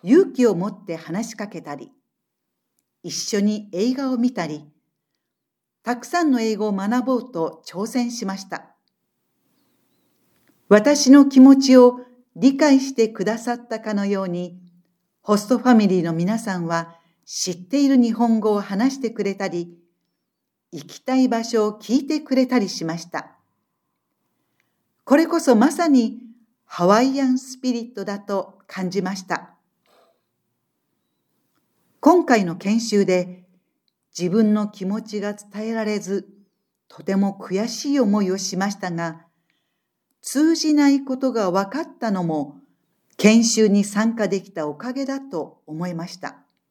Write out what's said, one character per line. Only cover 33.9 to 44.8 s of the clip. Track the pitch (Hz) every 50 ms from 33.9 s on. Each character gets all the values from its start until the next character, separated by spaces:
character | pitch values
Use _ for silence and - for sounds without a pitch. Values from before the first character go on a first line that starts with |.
| _ _ _ _ - -
自 | 175 175
分 | 170 226 220 208 208
の | 214 208 208
気 | 208 - 185
持 | 185 202 226 226
ち | - 202 214
が | 196 208 208
伝 | 202 - _ - 208 214 226
え | 226
ら | 226 220
れ | 214 214 202
ず、 | 170 180 196 196 - - - _ _ _ _ _ _ _ _ _ _ _
と | - - -
て | - 196
も | 196 202 196 196 -
悔 | - - 185 190 214 240
し | 233 - - 294 285
い | 285
思 | 247 202 202 208 202
い | 185
を | 185 190
し | 190 - -
ま | 180 196 208
し | 202
た | - - 180
が、 | 170 170 170 165 160 165 _ _ _ _ _ _ _ _ _ _ _ _ _ _ _ _ _ _ _ _
通 | - - - 262 302 320 330
じ | 320 - 311 302
な | 294 294 277
い | 277 277 269
こ | - 262
と | 254 269 262 220
が | 226 208 185
分 | 175 190 196 196
か | - 277 339
っ | - - -
た | - 226
の | 202 185 180
も | 165 160 151 143 143 - - _ _ _ _ _ _ _ _ _ _ _ -
研 | - 214 220 233 233
修 | 226 - 220 220 214
に | 196 202 202
参 | 202 - 202 220 233 226
加 | 233 214
で | 185 190 190 -
き | -
た | - 170 156 151
お | 147
か | 151